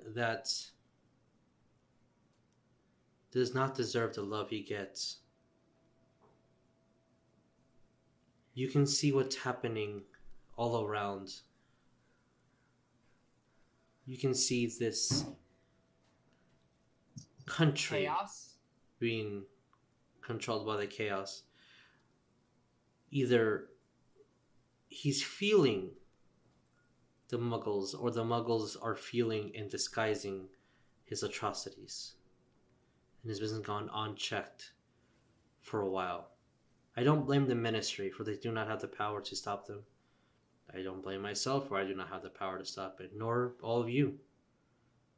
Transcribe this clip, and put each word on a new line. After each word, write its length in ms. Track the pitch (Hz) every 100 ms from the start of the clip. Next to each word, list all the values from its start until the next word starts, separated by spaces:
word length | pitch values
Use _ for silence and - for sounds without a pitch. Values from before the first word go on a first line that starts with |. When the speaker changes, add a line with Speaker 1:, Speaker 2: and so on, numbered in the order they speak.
| 113
Speaker 1:
that 400 | 110 117 113 - - - - _ _ _ _ _ _ _ _ _ _ _ _ _ _ _ _ _ _ _ _ _ _ _ _ _
does 220 | 123 120 127
not 180 | 135
deserve 400 | 131 117 120 113
the 80 | -
love 280 | 101 107 98
he 120 | 107
gets, 560 | 101 104 95 - - - _ _ _ _ _ _ _ _ _ _ - _ _ _ _ _ _ _ _ _ _ _ _ _ _ _ - _ _ _ _ _ _
you 140 | 127 131
can 180 | 147 139
see 260 | - 147
what's 240 | 135 131 -
happening 640 | 131 120 117 110 104 101 98 - - - - -
all 280 | 117 113 104
around. 480 | 104 101 98 95 - - _ _ _ _ _ _ _ _ _ _ _ _ _ _ _ _ _ _ _ _ _ _ _ _ _ 131
You 120 | 127
can 160 | 139
see 340 | 127 - 123 120
this 580 | - 117 - - 143 - - - _ _ _ _ _ _ _ _ _ _ _ _ _ _ _ _ - - _ -
country 560 | - 160 143 - 107
Speaker 2:
Chaos? 540 | 147 165 202 - - - _ _ _ -
Speaker 1:
being 440 | 117 113 104 101 98 _ _ _ _ _ _ _
controlled 440 | - 113 - 113 104
by 120 | 107
the 100 | 101
chaos. 560 | - 107 98 98 - - _ - - - _ _ _ _ _ _ _ _ _ _ _ -
Either 580 | 139 123 120 110 104 - - _ _ _ _ - _ _ _ _ _ _
he's 340 | - 143 -
feeling 680 | - - 202 208 139 101 92 - - _ _ _ _ _ _ _ _ _ _ _ -
the 80 | 120
Muggles, 580 | 120 117 110 101 98 -
or 140 | 120
the 140 | 113 113
Muggles 500 | 117 117 113 104 -
are 140 | 113 107
feeling 580 | - 117 113 110 104 110
and 140 | 101
disguising 800 | 95 - - 110 104 101 95 92 - _ _ _ _ -
his 180 | -
atrocities. 920 | 107 - 107 - - - 98 - - - _ _ _ _ _ _ _ _ _ _
And 60 | 113
his 100 | 101
business 260 | 107 110 104
gone 240 | 104 107
unchecked 800 | 107 107 95 - 107 - - - - _ _ _ _ _ _ _ _
for 200 | - 110
a 80 | 98
while. 420 | 95 90 87 - _ _ _ _ _ _ -
I 60 |
don't 220 | 127 151 131
blame 220 | 139 135
the 80 | 120
Ministry, 540 | 113 110 101 - 98
for 140 | -
they 120 | 107 101
do 160 | 117
not 160 | 113 107
have 140 | 107
the 60 | 101
power 340 | - 104 104
to 140 | 101 98
stop 300 | - 101 -
them. 180 | 104 107 _ _ _ _ _ _ _ -
I 80 | 92
don't 200 | 95 92
blame 200 | 95 95
myself, 480 | 104 101 - 139 135
for 80 | 98
I 80 | 95
do 100 | 95
not 140 | 90
have 140 | 95
the 60 | 90
power 280 | - 95 92
to 80 | 92
stop 340 | - 92 -
it, 120 | 92 104
nor 380 | 113 120 123 -
all 200 | 110 120
of 80 | 117
you. 300 | 127 139 - - _ _ _ _ _ _ _ _